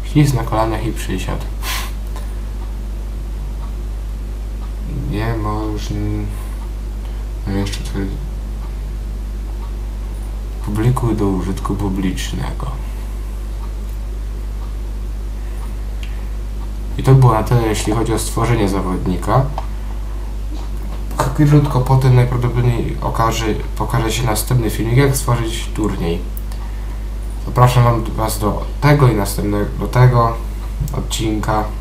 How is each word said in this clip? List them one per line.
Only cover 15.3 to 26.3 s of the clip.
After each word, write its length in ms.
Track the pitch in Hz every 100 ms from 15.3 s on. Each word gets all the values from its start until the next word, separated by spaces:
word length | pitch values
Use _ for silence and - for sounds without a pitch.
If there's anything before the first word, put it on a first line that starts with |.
| - - - - - - - - - - - - - - - - -
I 60 |
to 120 | 131 131
było 180 | 127
na 100 | 110
tyle, 240 | 101 120 113
jeśli 260 | 104 -
chodzi 200 | 110 110
o 60 | 107
stworzenie 500 | - - 117 117 101
zawodnika. 760 | 95 92 92 95 87 - 117 131 - - - - - - - - - - - - - - - - -
Krótko 640 | 131 - 151 147 - 127
potem 340 | 127 131 131 123
najprawdopodobniej 840 | 120 120 123 120 123 120 - -
okaże, 440 | 123 - 113 113 110 104 - -
pokaże 340 | 107 123 110
się 140 | 110 123
następny 440 | 104 - 123 110
filmik, 280 | - 110 123
jak 200 | 139 131
stworzyć 520 | - 117 113 - -
turniej. 460 | - 104 95 85 85 -